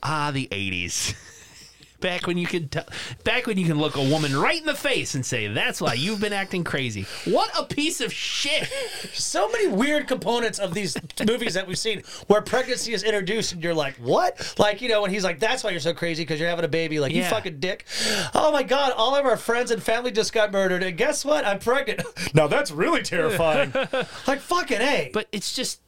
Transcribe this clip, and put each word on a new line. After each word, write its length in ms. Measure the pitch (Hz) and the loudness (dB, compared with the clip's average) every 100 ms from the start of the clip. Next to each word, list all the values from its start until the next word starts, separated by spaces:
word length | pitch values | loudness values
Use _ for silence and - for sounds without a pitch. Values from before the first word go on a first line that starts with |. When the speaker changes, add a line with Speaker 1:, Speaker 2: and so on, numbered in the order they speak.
Speaker 1:
Ah, 280 | - 156 147 | -2 -2 0
the 180 | 135 131 | -2 -4
eighties. 640 | 98 98 90 87 - - 101 | -4 -4 -4 -4 -4 -4 -6
<laughs> 40 | - - - - - - - _ | -12 -20 -20 -20 -20 -20 -20 _
Back 260 | 180 180 175 | -4 -4 -2
when 120 | 175 | -2
you 80 | 175 | 0
could 260 | 180 147 | -2 -4
t-, 80 | 156 - - - - | -6 -6 -10 -12 -6
back 220 | - 233 247 | 0 0 0
when 120 | 196 | 0
you 80 | 175 | 2
can 120 | 151 | 2
look 160 | 151 139 | 0 2
a 60 | |
woman 320 | 135 151 147 | 2 2 2
right 240 | 135 214 254 | 2 2 4
in 60 | |
the 100 | 220 | 2
face 400 | 277 285 233 123 | 2 2 0 0
and 120 | 143 123 | -2 -2
say, 220 | 120 107 | -2 0
"That's 340 | 110 233 - | 0 0 0
why 100 | 160 | 0
you've 300 | 120 160 214 | 2 0 0
been 100 | 208 | -2
acting 320 | 202 190 190 | -2 -2 -2
crazy." 400 | 165 151 131 104 98 - - | -2 -2 -2 -4 -6 -6 0
What 240 | 226 440 | 2 2
a 100 | 339 285 | -2 -4
piece 340 | - 302 359 | -2 -2 -2
of 100 | 453 | -4
shit. 560 | - - - 277 302 - | -4 -4 -2 0 0 -2
<laughs> 40 | 539 494 - - | -6 -8 -8 -10
Speaker 2:
So 340 | - - 330 392 | -6 -4 0 0
many 160 | 453 392 | 2 2
weird 400 | 196 277 294 277 | 2 2 2 0
components 500 | 254 175 240 233 - | -2 0 0 0 -2
of 140 | 202 | -4
these 240 | 185 190 - - - 214 | -2 -4 -4 -8 -2 0
movies 260 | 240 240 | 2 0
that 160 | 180 190 | -2 -4
we've 100 | 185 | -4
seen 240 | 226 202 - - - | -2 -4 -6 -16 2
where 120 | 208 | 4
pregnancy 540 | 208 233 254 233 220 | 4 0 0 -2 -2
is 80 | 220 | -2
introduced 500 | 202 208 180 220 190 | 0 0 0 -2 -2
and 100 | 175 | -4
you're 120 | 165 | -2
like, 220 | 165 143 135 | 0 -2 -4
"What?" 580 | 120 151 180 - - - | 2 4 2 0 -10 2
Like, 220 | 208 208 | 2 2
you 80 | 247 | 2
know, 140 | 214 | 2
when 80 | 208 | 2
he's 140 | 202 | 0
like, 140 | 185 165 | -2 0
"That's 240 | 220 254 | 0 0
why 100 | 214 | -2
you're 80 | 175 | -2
so 120 | 147 | -2
crazy, 320 | 170 170 160 | -2 -2 -4
'cause 160 | 165 156 | -4 -2
you're 80 | 170 | -2
having 160 | 170 | 0
a 40 | 165 | 0
baby." 300 | 165 165 156 | 0 0 0
Like, 140 | 139 | 2
"You 80 | 151 | 2
Speaker 1:
Yeah. 80 | 180 | 2
Speaker 2:
fucking 320 | 220 196 151 | 0 -2 -4
dick." 240 | 175 208 - - 220 208 160 | -4 -4 -8 -4 -2 -2 0
"Oh 160 | - 311 | 4 4
my 120 | 294 | 4
God, 320 | 262 262 277 233 | 2 2 2 2
all 180 | 226 | 4
of 120 | 277 277 | 4 4
our 100 | 214 | 2
friends 340 | - 240 240 | 2 0 0
and 120 | 226 | -2
family 300 | - 226 247 | 0 0 0
just 200 | 214 202 | 0 0
got 180 | 226 208 | 2 2
murdered. 320 | 196 190 180 | 4 2 2
And 140 | 185 165 | 0 0
guess 300 | 254 294 269 | 0 0 2
what? 180 | 302 | 2
I'm 140 | 233 196 | 2 0
pregnant." 420 | 226 269 269 175 - - | 2 2 2 -4 -6 -6
<laughs> 160 | 180 | 2
"Now 120 | 151 151 | 4 4
that's 240 | 269 285 | 4 0
really 320 | 147 226 320 | 0 2 2
terrifying." 720 | - 175 160 190 160 151 143 269 | 0 0 2 4 4 4 2 0
Speaker 1:
<laughs> 480 | 262 262 240 - - | -2 -2 -4 -4 -2
Speaker 2:
Like, 140 | 269 | -2
fucking 400 | - 349 359 208 | 0 0 0 0
A. 300 | 254 254 143 | 2 0 0
Speaker 1:
But 160 | 214 208 | -4 -4
it's 200 | 208 - | -6 -6
just 280 | - 254 - | -4 -6 -8